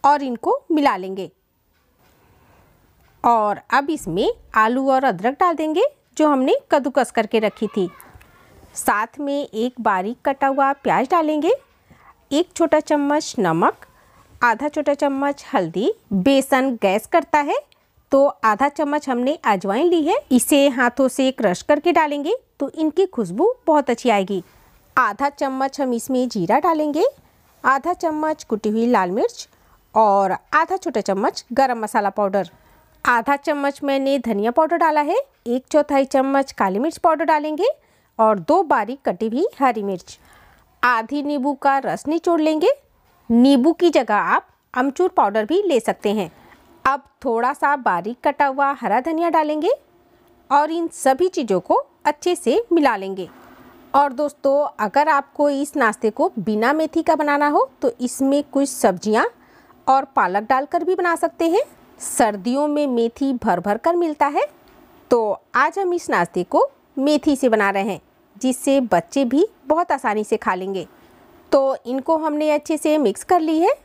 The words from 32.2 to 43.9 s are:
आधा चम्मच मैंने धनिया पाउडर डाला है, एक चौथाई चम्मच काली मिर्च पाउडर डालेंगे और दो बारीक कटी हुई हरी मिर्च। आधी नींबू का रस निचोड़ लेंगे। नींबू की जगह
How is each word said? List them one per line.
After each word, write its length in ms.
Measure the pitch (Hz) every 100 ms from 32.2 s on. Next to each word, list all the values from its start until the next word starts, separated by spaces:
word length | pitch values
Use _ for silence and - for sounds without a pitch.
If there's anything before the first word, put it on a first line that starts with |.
| 202 196 185 _ _ _ _ _ -
आधा 300 | 240 226 285
चम्मच 420 | 330 294 277 277
मैंने 340 | 277 269 269 277
धनिया 320 | 233 202 214
पाउडर 260 | 233 320 339
डाला 240 | 320 302
है, 160 | 294 415 554 _ -
एक 160 | 247 _
चौथाई 400 | 311 294 277 269
चम्मच 460 | 269 269 277 269
काली 280 | - 196 190
मिर्च 180 | 302 -
पाउडर 280 | 349 311 320
डालेंगे 420 | 311 302 302 440 640 _ _ _ -
और 200 | 220 208
दो 200 | 160 330
बारीक 360 | 330 277 208 269 -
कटी 220 | 180 226
हुई 180 | 240 415 -
हरी 240 | 269 220
मिर्च। 340 | 202 - - - _ - _ _ _ _
आधी 380 | 247 240 233 285
नींबू 300 | 285 294 262 277
का 220 | 277 269
रस 280 | 247 160 -
निचोड़ 320 | 330 349 339
लेंगे। 280 | 311 311 370 554 _ _ _ _ _
नींबू 440 | 233 262 277 277
की 160 | 330
जगह 260 | 349